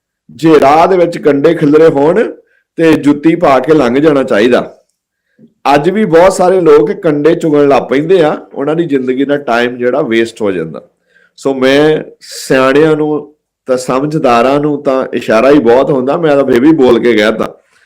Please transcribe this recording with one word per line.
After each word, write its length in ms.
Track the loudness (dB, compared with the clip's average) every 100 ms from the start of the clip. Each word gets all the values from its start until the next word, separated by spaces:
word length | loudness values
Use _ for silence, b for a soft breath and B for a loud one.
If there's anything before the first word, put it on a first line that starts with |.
| _ _ _
"ਜੇ 280 | -4 2 4
ਰਾਹ 280 | 4 2 2
ਦੇ 100 | 2
ਵਿੱਚ 200 | -2 -2
ਕੰਡੇ 360 | -2 0 0
ਖਿਲਰੇ 340 | 0 2 4 4
ਹੋਣ 480 | 2 0 0 -2 -6 _ _ _ -2
ਤੇ 180 | 0
ਜੁੱਤੀ 420 | 2 0 0 0 2
ਪਾ 240 | 2 2
ਕੇ 140 | 2
ਲੰਘ 260 | 0 2 0
ਜਾਣਾ 240 | 0 0
ਚਾਹੀਦਾ।" 560 | 0 0 2 0 -2 -14 _ _ _ _ _ _ _ _ -2
ਅੱਜ 160 | 0 0
ਵੀ 160 | -2 0
ਬਹੁਤ 280 | 2 2
ਸਾਰੇ 280 | 2 0 2
ਲੋਕ 300 | 4 4 2
ਕੰਡੇ 440 | -2 -4 0 0 0
ਚੁਗਣ 320 | 0 0 2
ਲੱਗ 160 | 0
ਪੈਂਦੇ 400 | -2 -4 0 0
ਆ, 240 | 0 -4 -10
ਉਹਨਾਂ 220 | -10 -6 -4
ਦੀ 100 | -4
ਜ਼ਿੰਦਗੀ 400 | -4 -4 -4 -2
ਦਾ 120 | -4
ਟਾਈਮ 400 | -2 -2 -2 -4
ਜਿਹੜਾ 240 | -4 -2
ਵੇਸਟ 400 | -2 -2 -4 -4
ਹੋ 100 | -6
ਜਾਂਦਾ। 300 | -4 -8 -12 -20 _ _ _ _ _
ਸੋ 180 | -6
ਮੈਂ 500 | -2 2 2 2 0 -6 -18
ਸਿਆਣਿਆਂ 760 | -20 -18 -4 0 2 2 2 0
ਨੂੰ 400 | -2 -6 -10 _ _ _ -6
ਤਾਂ 120 | -6
ਸਮਝਦਾਰਾਂ 840 | -2 -4 -4 -2 0 2 2 0
ਨੂੰ 240 | -2 -4
ਤਾਂ 240 | -4 -4 -4
ਇਸ਼ਾਰਾ 380 | -8 -2 0 2
ਹੀ 80 | 2
ਬਹੁਤ 320 | 4 2 2
ਹੁੰਦਾ, 260 | -2 -2 -2
ਮੈਂ 180 | 0 0
ਤਾਂ 100 | 0
ਫਿਰ 160 | 0
ਵੀ 100 | 2
ਬੋਲ 320 | 2 2 2
ਕੇ 100 | 2
ਗਿਆ 180 | 0 0
ਤਾਂ। 160 | -2 -8 -10 b b